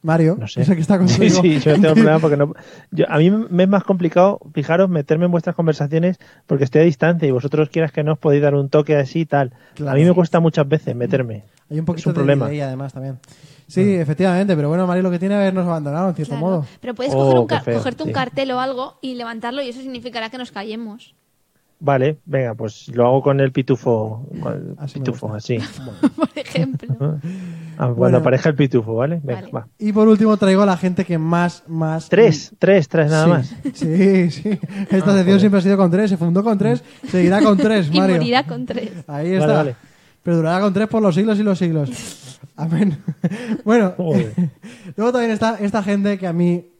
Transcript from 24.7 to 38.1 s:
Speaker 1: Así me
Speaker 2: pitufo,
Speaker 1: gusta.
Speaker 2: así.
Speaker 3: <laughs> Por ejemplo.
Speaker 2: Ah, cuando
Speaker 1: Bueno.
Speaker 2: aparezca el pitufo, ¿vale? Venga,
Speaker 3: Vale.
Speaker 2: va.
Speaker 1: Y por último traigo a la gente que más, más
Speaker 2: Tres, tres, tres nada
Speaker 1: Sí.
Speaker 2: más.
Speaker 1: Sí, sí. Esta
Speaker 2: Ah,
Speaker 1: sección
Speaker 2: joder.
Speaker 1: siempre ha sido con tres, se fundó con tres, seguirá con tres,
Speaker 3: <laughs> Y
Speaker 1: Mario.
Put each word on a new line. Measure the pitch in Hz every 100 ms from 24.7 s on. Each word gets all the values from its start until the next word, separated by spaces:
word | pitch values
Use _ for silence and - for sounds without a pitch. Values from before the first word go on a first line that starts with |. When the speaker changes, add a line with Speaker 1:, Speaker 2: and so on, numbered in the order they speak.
| -
Speaker 1:
Así | 143 147
me | 131
Speaker 2:
pitufo, | 117 113
Speaker 1:
gusta. | 107
Speaker 2:
así. | - 117
Speaker 3:
<laughs> | - - 131 104 302 -
Por | 320 -
ejemplo. | 254 - 269 254 240 135
Speaker 2:
Ah, | 143 156 156 190 180 165 160 - 127
cuando | 120
Speaker 1:
Bueno. | 123 123
Speaker 2:
aparezca | 147 127 165
el | 143
pitufo, | 139 127 107 113
¿vale? | 135 170
Venga, | 139 117
Speaker 3:
Vale. | -
Speaker 2:
va. | 123 110 _
Speaker 1:
Y | 214
por | 208 220
último | 214 220 208
traigo | 196 190
a | 202
la | 180
gente | 185 180 180
que | 165
más, | 160 170 175 - -
más | 165 160 160 -
Speaker 2:
Tres, | 185 226 147 - -
tres, | 165 196 147
tres | 165 147
nada | 156
Speaker 1:
Sí. | 165
Speaker 2:
más. | 170 127 - 277 -
Speaker 1:
Sí, | 160 165 196 190 175
sí. | 139 208
Esta | 202 - 196
Speaker 2:
Ah, | 196
Speaker 1:
sección | 190 180 196
Speaker 2:
joder. | 180 196
Speaker 1:
siempre | 202 196
ha |
sido | 185 196
con | 185
tres, | 180 214
se | 180
fundó | 170 175
con | 220 208
tres, | 208 240 - - -
seguirá | 185 175 196
con | 214 196
tres, | 214 214 156
Speaker 3:
<laughs> |
Y | 175
Speaker 1:
Mario. | 190